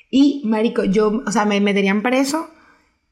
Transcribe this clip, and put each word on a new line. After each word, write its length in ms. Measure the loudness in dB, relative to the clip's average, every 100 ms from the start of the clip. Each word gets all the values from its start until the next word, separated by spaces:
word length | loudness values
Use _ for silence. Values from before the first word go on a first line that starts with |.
| _
Y, 300 | 2 2 2 -2
marico, 380 | 0 0 -2
yo, 380 | 0 0 0 0 -2
o 40 |
sea, 140 | -2
me 160 | 0 0
meterían 400 | 0 0 0 -2
preso 480 | 0 0 -2 -4 -8 -18 _ _ _ _ _